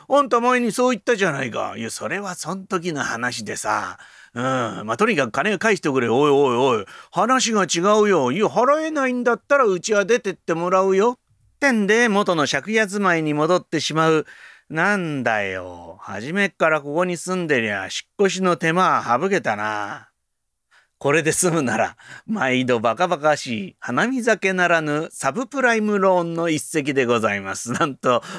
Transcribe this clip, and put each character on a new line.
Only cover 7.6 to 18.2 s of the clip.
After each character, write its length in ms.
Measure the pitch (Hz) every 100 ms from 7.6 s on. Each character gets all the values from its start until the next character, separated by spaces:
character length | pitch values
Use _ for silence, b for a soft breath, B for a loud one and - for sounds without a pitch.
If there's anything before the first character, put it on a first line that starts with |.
違 160 | 185 170 190 214
う 80 | 208
よ。 240 | 175 123
い 60 | 165
や、 80 | 185
払 340 | 143 247 302
え 80 | 320
な 180 | 311 262
い 40 |
ん 120 | 247
だ 100 | 247
っ 80 | 233
た 140 | - 285
ら 60 |
う 160 | 226 180
ち 140 | -
は 100 | 202
出 160 | 196 240
て 100 | 196
っ 40 |
て 200 | - -
も 160 | 165 175
ら 120 | 190
う 120 | 196
よ。 240 | 190 233 254 _ _ _ -
っ 20 |
て 140 | 277
ん 140 | 226 196
で、 220 | 226 240
元 260 | 202 202
の 120 | 165 139
借 280 | 139 180
家 120 | 220 208
住 140 | 202
ま 140 | 190 165
い 60 |
に 100 | 156
戻 240 | 147 156 180
っ 100 | -
て 140 | 160
し 140 | -
ま 160 | 156 160
う。 160 | 156 - B B B B
な 260 | 156 190 202
ん 260 | 170 139
だ 220 | 120 107
よ。 540 | 98 95 90 87 85 82
初 320 | - 110 127
め 140 | 190 196
っ 40 |
か 180 | - 165
ら 120 | 147
こ 140 | 143
こ 100 | 156
に 120 | 180 170
住 200 | 180 185
ん 100 | 165
で 140 | 131
り 100 | 110
ゃ、 140 | 101
引 20 | 95
っ 40 | - - -